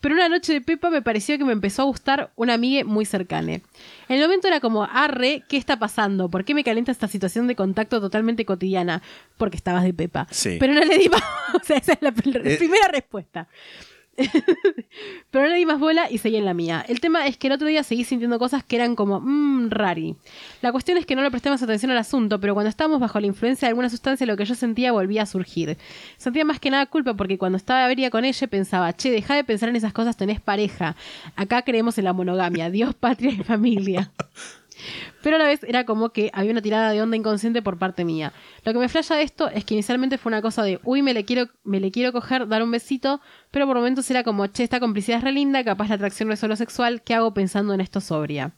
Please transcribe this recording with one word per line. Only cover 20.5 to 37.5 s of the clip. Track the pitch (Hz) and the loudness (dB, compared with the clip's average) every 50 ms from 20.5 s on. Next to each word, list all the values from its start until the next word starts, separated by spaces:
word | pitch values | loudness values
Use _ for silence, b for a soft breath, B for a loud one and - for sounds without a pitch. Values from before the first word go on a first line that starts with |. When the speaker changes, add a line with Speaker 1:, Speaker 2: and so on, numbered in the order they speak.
| B B - | B B -2
Speaker 1:
La | 247 240 | -2 -2
cuestión | 262 - - 359 | 0 0 2 0
es | 349 - | 0 2
que | - 262 | 0 0
no | 262 277 | 0 0
le | 277 | 0
presté | 254 240 - 277 | 0 -2 0 0
más | 277 254 254 | 0 0 0
atención | 226 220 208 214 262 | 0 0 0 0 0
al | 254 240 | 0 0
asunto, | 220 - - 269 226 208 214 202 | 0 0 0 0 2 2 0 0
pero | 190 202 202 | 0 0 0
cuando | 208 208 214 | 2 0 0
estábamos | 214 - 311 311 311 277 | 0 0 0 2 2 2
bajo | 247 214 - 214 | 0 0 0 0
la | 208 | 0
influencia | 202 196 - - 233 262 254 - | 0 -2 0 0 0 0 2 0
de | 240 226 | 0 0
alguna | 240 247 247 | 2 0 -2
sustancia, | 226 233 - 269 269 262 269 | -4 -4 -2 -2 0 0 0
lo | 233 208 196 | -2 0 -2
que | 208 | -2
yo | 202 247 | -4 -2
sentía | 233 254 233 220 214 247 254 240 | -2 -2 -2 0 0 0 2 2
volvía | 208 185 190 208 214 214 | 2 0 0 0 -2 -2
a | |
surgir. | 202 - 190 180 - - 175 165 147 165 B B B B B B B B | -2 -4 -6 -6 -4 -4 -4 -4 -4 -4 B B B B B B B B
Sentía | B - 254 240 302 311 | B -6 -2 0 0 0
más | 302 302 - | 0 0 -2
que | - 285 | -2 0
nada | 262 277 277 | 2 2 0
culpa | 269 - 320 269 247 226 | 2 0 0 0 0 -2
porque | 196 202 185 190 | -2 -2 -2 -2
cuando | 185 196 185 185 190 | 0 0 0 0 -2
estaba | - - 254 262 254 247 | 0 0 2 2 4 2
ebria | 262 254 262 254 | 2 0 0 0
con | - 220 240 | 0 0 0
ella | 269 254 - 277 | 0 0 -2 -4
pensaba, | 247 - 196 190 - - 185 180 170 170 | -2 0 -2 -2 0 0 0 0 0 -2
"Che, | - - 269 | -2 0 0
dejá | 247 214 202 - 277 | 0 0 0 2 0
de | 285 285 | 0 2
pensar | - 226 202 226 226 | 0 0 0 0 0
en | 247 | 0
esas | 233 220 214 - | 0 -2 -2 -2
cosas, | - 226 233 226 | 0 -2 -2 0
tenés | - 254 214 214 208 | -2 -2 -2 -2 -2
pareja. | - - 202 202 214 196 - - 175 160 151 B B B B B B 160 B | -2 -2 0 0 0 -2 -2 -4 -4 -4 -4 B B B B B B -16 B
Acá | - 202 196 240 247 | -6 -4 0 0 0
creemos | 240 - 247 226 226 233 220 - | 0 0 0 2 2 0 0 0
en | 196 | 0
la | 185 180 | 0 0
monogamia, | 185 180 180 180 185 185 175 175 165 165 170 | 0 0 0 0 0 0 0 0 -2 -2 -2
Dios, | 180 208 226 262 - | 0 0 0 0 -2
patria | _ - 240 247 - 233 269 254 | _ 0 0 0 2 0 0 0
y | 190 - | 0 -2
familia". | - 233 208 214 247 226 196 196 196 185 180 196 - _ | 0 0 2 4 2 2 2 0 0 0 0 -2 -4 _
<laughs> | _ - _ _ B B B B B B B B B B B B B B B B _ - | _ -14 _ _ B B B B B B B B B B B B B B B B _ 0
Pero | 294 311 | 2 4
a | 320 | 4
la | 311 | 4
vez | 294 285 294 - | 4 2 0 -2
era | - 240 254 247 | -2 -2 0 0
como | 226 220 220 220 233 | 0 0 0 0 -2
que | _ - 208 214 - | _ 0 -2 0 0
había | 196 190 214 226 | 0 0 0 0
una | 233 | 0
tirada | 208 214 214 220 226 220 | 0 0 0 2 2 2
de | 214 214 | 2 2
onda | 220 226 226 | 0 0 0
inconsciente | 226 214 220 214 202 208 233 | 0 0 0 -2 0 0 0